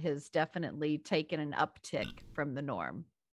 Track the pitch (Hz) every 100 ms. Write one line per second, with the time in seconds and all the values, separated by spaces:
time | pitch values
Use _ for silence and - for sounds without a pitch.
0 | 160 143 - 156 160 175 143 143 151 151
1 | - 165 156 156 147 - 156 - - 110
2 | - - - - 143 131 143 98 67 87
3 | - _ _